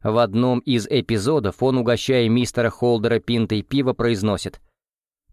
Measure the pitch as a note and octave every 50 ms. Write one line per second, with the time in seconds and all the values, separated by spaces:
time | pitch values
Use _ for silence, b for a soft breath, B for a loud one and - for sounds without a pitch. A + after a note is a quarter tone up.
0 | - G#2+ G#2+ A#2 A#2+ G#2 F#2+ A2+ B2 B2+ B2 A#2+ - - B2+ A#2 G2+ - - B2+
1 | - - A#2 G#2+ G2 B2+ D#3 D3+ A2 G2 - - B2+ C3 C3 B2+ A#2+ A#2 A#2+ A2
2 | - - C3+ B2+ A#2+ A2 A2+ B2 B2 - - - A#2+ A2+ - - A#2+ B2 A#2+ A2+
3 | G#2 A#2 A#2 A2 - - A#2+ A#2 A2 F#2+ A2 G#2 G2 _ - C#3 C3+ B2+ B2 -
4 | A#2+ A#2 A#2 G2 G2+ G#2+ G2+ F#2 - F#2+ - - - _ _ _ _ _ _ _
5 | _ _ _ _ _ _